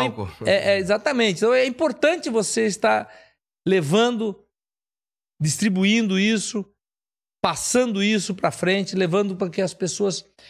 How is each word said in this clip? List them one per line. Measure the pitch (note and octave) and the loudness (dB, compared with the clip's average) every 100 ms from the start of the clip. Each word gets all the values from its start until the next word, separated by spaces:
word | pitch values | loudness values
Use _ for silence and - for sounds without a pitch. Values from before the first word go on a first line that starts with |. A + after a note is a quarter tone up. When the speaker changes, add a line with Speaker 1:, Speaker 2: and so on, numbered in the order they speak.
| B2+ | 0
Speaker 1:
palco. | A2 F#2 - - | -4 -10 -4 0
Speaker 2:
é, | G3 G3+ | 2 2
é, | G3 | 0
exatamente. | F#3 G#3+ D4+ B3+ A3+ E3 | 0 0 0 0 0 2
Então | A3+ | 2
é | B3+ C4 | 2 0
importante | B3 D#4 - D4 E4+ D4+ | 0 -2 2 2 2 -2
você | A3+ G3+ A3+ A3 | -2 -2 0 -2
estar | - A3 G#3+ G#3 - _ _ _ _ F3+ | 0 2 0 -2 -16 _ _ _ _ 0
levando, | F#3+ C#3+ G3+ A#3+ A#3 A3 F#3+ _ _ _ _ _ _ _ _ _ _ | 2 4 2 2 0 -4 -8 _ _ _ _ _ _ _ _ _ _
distribuindo | D3+ - G#3 F#3 G3 A3+ G#3+ F#3+ | -4 0 0 2 2 2 2 0
isso, | G#3 A3 - G#3 - _ _ _ _ _ _ _ | 0 0 -4 -8 -10 _ _ _ _ _ _ _
passando | F#3+ D#3 - B3 B3 G3 | -2 -2 0 0 2 0
isso | G3+ A3 F3 | 0 0 -2
pra | F#3 E3 | -2 -4
frente, | - F3 G3 F#3+ F#3+ | 0 0 0 -2 -2
levando | F3+ F#3+ G3+ F#3 | 0 0 0 -4
pra | F#3+ | -4
que | D#3+ | -2
as | F#3 - | -4 -4
pessoas, | F#3+ - F#3+ D#3 - _ | -6 -2 -2 -2 -10 _